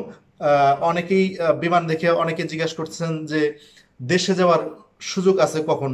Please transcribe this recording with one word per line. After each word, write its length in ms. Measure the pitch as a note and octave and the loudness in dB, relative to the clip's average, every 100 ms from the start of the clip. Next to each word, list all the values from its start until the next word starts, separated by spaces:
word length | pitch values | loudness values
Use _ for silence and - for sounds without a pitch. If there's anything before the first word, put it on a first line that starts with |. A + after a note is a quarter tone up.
আহ, 800 | - - _ - D#3 C#3+ C#3 C#3 E3 | -4 -16 _ -4 2 4 4 2 0
অনেকেই, 340 | F3 F3 F#3+ F#3+ F3 | -2 0 2 0 0
আহ, 140 | D#3+ C3+ | 0 0
বিমান 220 | E3+ F3 E3 | 2 0 0
দেখে 160 | D#3+ E3+ E3+ | 0 2 2
অনেকে 200 | E3 E3 D#3+ | 0 -4 -6
জিজ্ঞাসা 240 | D#3+ D#3+ - | -4 -6 -6
করছেন 360 | D#3 - E3 D#3 D3+ | -10 -6 -6 -6 -4
যে 100 | D#3 D3 D3 - _ _ - B2+ | 0 0 -4 -16 _ _ -10 -2
দেশে 200 | F3+ F#3+ F3+ | 0 0 2
যাওয়ার 260 | F3+ D#3+ D#3 - _ - | 4 2 0 -12 _ -16
সুযোগ 360 | - G3 F#3 F#3+ D3+ | -8 0 2 4 2
আছে 140 | D#3 D#3 | 0 -2
কখন, 240 | C#3 C3+ | -2 -2